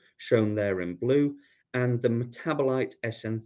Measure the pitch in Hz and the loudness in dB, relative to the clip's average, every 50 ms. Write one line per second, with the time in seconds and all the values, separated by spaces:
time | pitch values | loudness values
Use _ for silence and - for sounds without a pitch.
0 | _ _ _ - - - 131 113 110 104 107 107 104 101 98 92 87 90 87 87 | _ _ _ -10 -2 2 4 4 4 2 0 0 0 0 0 -2 -4 -4 -6 -2
1 | 120 123 135 147 147 143 143 - _ _ _ _ _ _ - 123 123 123 120 120 | 0 2 4 4 4 2 -2 -6 _ _ _ _ _ _ -2 0 0 0 0 2
2 | 120 117 117 117 120 120 - - - 165 151 143 139 131 131 131 127 131 - _ | 2 2 0 0 -2 -4 -8 -8 -4 -2 0 0 0 2 2 0 -2 -4 -6 _
3 | - 113 113 - - 110 113 110 - | -8 -8 -6 -6 -6 -6 -6 -4 -2